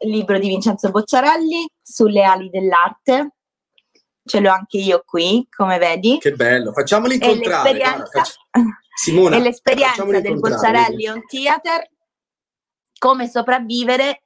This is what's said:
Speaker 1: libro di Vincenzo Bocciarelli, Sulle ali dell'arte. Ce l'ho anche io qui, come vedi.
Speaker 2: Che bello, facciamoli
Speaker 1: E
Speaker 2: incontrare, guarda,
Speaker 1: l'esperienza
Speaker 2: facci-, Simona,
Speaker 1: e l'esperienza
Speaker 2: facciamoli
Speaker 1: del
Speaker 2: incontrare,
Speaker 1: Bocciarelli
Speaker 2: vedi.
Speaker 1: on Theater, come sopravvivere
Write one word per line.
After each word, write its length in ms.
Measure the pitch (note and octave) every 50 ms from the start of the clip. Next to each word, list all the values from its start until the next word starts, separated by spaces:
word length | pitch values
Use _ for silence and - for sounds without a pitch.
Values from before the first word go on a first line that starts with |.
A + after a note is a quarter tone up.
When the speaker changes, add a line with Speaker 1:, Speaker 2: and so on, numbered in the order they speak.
| A3
Speaker 1:
libro 320 | A3 G#3+ G#3+ G3+ F#3 G3+ F#3+
di 100 | G3 G3+
Vincenzo 420 | F#3+ G3 G3 A3 G3 - - G3
Bocciarelli, 800 | F#3+ G#3 G#3+ - - B3+ C4+ D4 D#4+ E4 E4 D#4+ D#4+ E4+ E4 D#4+ _ _ -
Sulle 400 | - - - A3+ G#3+ G#3 G3+ G3
ali 260 | F#3+ F#3 F#3 F#3 F#3
dell'arte. 840 | F3+ F#3+ F#3+ F#3+ F3+ E3+ F3 F3+ A3 - _ - B3+ C4+ D4 D4 - _ _ _ _ _ _ _ _ _ _ _ _ _ _ _ _ _ _
Ce 160 | - - G#3
l'ho 120 | G3+ G3 F#3
anche 240 | F#3+ G3 - -
io 260 | G3+ G3 F#3+ F3+ E3+ -
qui, 420 | _ - E3+ E3+ F3+ G3 A#3+ C4 -
come 280 | - - G3+ F#3+ F#3 F3
vedi. 400 | F3 E3+ E3 F3+ F#3 A3+ C4 D#4
Speaker 2:
Che 120 | - C#3+ D3
bello, 400 | C#3 A#2+ A#2 B2 B2+ A#2 G#2+ A2
facciamoli 460 | C#3 C#3+ - G3+ G#3+ A3+ B3 C4 B3+
Speaker 1:
E 120 | - A#3+
Speaker 2:
incontrare, 460 | G#3+ A#3 A#3 A3+ F3 D3+ C3+ C#4 C4+
guarda, 200 | - - - C4 -
Speaker 1:
l'esperienza 220 | C#3 - - C#3
Speaker 2:
facci-, 180 | - - - - _ _ - A#3+ A#3 A3 G#3 - _ _ -
Simona, 420 | - - E3+ D#3+ F3+ F#3 E3+ D#3+
Speaker 1:
e 40 | A#3
l'esperienza 500 | B3 A#3+ A#3+ - - - C4 B3+ C4+ C4 B3
Speaker 2:
facciamoli 260 | - G3 G3+ G3 G3
Speaker 1:
del 120 | - - D#3
Speaker 2:
incontrare, 400 | - - A3 - A3 G#3+ A3+ A3+
Speaker 1:
Bocciarelli 240 | A#3 A#3 A3 A3
Speaker 2:
vedi. 120 | A3 A3 A3
Speaker 1:
on 180 | A3 A#3 A3+
Theater, 640 | - - C4 C4+ C#4+ D4+ D#4 D#4+ E4+ E4 E4 E4 - _ _ _ _ _ _ _ _ _ _ _ _ _ _ _ _ _ _ _ _ _ -
come 300 | - B3+ C4 C4 B3 A#3+
sopravvivere 920 | - A#3+ A3+ B3 B3 B3+ A#3+ A3 A#3 A#3+ B3 A#3 B3 B3+ C4+ C#4+ C4+ - _